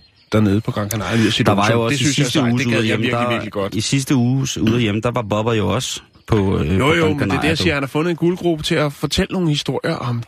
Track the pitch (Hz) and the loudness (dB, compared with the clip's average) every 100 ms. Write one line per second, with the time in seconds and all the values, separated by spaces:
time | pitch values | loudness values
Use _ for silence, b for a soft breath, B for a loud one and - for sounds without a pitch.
0 | _ _ _ 110 107 98 - 117 104 110 | _ _ _ 2 2 2 0 -6 -4 -4
1 | 90 113 107 104 110 101 104 117 117 117 | -2 2 2 2 2 2 2 2 0 0
2 | 135 135 143 151 123 120 120 113 110 107 | 0 2 0 2 0 0 0 0 0 0
3 | 120 120 120 117 107 104 98 95 - 139 | 0 0 0 -2 -4 -4 -4 -4 -2 -2
4 | 135 139 120 135 135 - 110 120 110 104 | 2 2 2 0 -2 -2 0 2 0 0
5 | 120 120 107 107 110 113 95 117 - - | -2 -4 -2 -2 0 0 0 -2 -4 -10
6 | - - - 110 98 87 73 92 139 170 | -14 -20 0 2 2 0 0 2 2 2
7 | 160 147 - - - 160 180 143 135 151 | 2 0 0 0 0 0 0 0 -2 -2
8 | 170 160 170 180 175 160 151 160 147 143 | -2 0 0 0 -2 -2 0 0 0 -2
9 | - - 190 190 175 147 - 131 151 165 | -4 -2 -2 0 0 0 -2 -4 -4 -4
10 | 127 117 | -4 -4